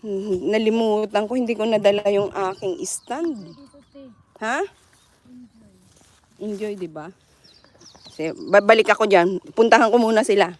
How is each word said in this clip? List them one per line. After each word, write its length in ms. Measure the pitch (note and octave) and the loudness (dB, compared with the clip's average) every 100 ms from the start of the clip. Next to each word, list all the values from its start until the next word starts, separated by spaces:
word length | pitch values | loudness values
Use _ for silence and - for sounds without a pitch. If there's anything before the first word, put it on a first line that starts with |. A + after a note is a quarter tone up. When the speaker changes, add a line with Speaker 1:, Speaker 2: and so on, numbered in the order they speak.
Speaker 1:
Hmm, 500 | A3 G3 G#3 F#3 D#3 | -8 -8 -4 -4 -2
nalimutan 720 | G#3+ A3 A3+ A3+ G#3 G#3+ G3+ | 0 0 0 0 -2 -2 -4
ko, 80 | G#3+ | -4
hindi 200 | B3+ A#3 | -4 -4
ko 80 | A3 | -4
nadala 400 | A3 G#3+ G3+ G3+ G#3 | -2 0 0 0 0
yung 220 | G3+ G3+ | 0 -2
aking 500 | - F#3+ G3 G3 F3 | -4 -6 -6 -8 -8
stand. 560 | F#3+ - - B3+ E4+ B3+ | -8 -10 -10 -6 -6 -8
Speaker 2:
Dito, 340 | E3 - C#4 C#4+ _ | -14 -20 -20 -20 _
te. 220 | C#4 C4+ A3 _ - | -20 -20 -20 _ -10
Speaker 1:
Ha? 180 | A3 C4+ G4 _ _ _ _ _ | -6 -4 -6 _ _ _ _ _
Speaker 2:
Enjoy. 480 | A#3+ B3 A#3+ A3+ G#3+ F#3+ F#3 _ _ _ _ _ | _ -20 -20 _ _ _ _ _ _ _ _ _
Speaker 1:
Enjoy, 320 | G#3 G3+ G#3+ G3+ | -12 -10 -10 -10
di 140 | F3 | -12
ba? 160 | D#3 D#3 - _ _ _ _ _ _ - - | -12 -16 -20 _ _ _ _ _ _ -20 -20
Kasi 300 | - - D#3 - | -20 -10 -10 -8
babalik 460 | - F#3+ G3+ A3+ G#3+ | 2 2 6 4 4
ako 160 | G#3 A3 | 2 4
dyan. 320 | F#3+ F3 F#3 - | 4 4 -2 -8
Puntahan 340 | - A3+ A3+ A#3 | 0 4 6 6
ko 100 | A#3 | 4
muna 240 | A3+ A3 | 4 2
sila. 280 | G#3+ G3+ F3 F3+ | 2 2 2 -2